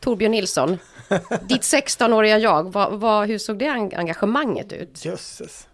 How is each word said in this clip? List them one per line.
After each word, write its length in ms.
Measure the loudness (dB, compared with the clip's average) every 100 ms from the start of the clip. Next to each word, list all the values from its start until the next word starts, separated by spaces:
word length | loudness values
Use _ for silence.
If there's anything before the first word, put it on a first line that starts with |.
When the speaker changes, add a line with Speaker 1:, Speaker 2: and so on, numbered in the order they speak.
Speaker 1:
Torbjörn 300 | -4 0 2
Nilsson, 460 | 0 0 0 0 0 -6 -12 -4
Speaker 2:
<laughs> 400 | -4 -2 -6 0
Speaker 1:
ditt 160 | 0
sextonåriga 760 | 2 0 0 0 4 6 6 6
jag, 340 | 4 2 2
vad, 280 | 0 0 0
vad, 280 | 2 2 0
hur 100 | -4
såg 200 | -4 -4
det 60 | -2
en-, 260 | -2 -4 -4
engagemanget 760 | -6 -2 0 0 0 -4 -6
ut? 320 | -12 -14 -10
Speaker 2:
Jösses, 600 | -10 -10 -12 -16 -16 -18 -20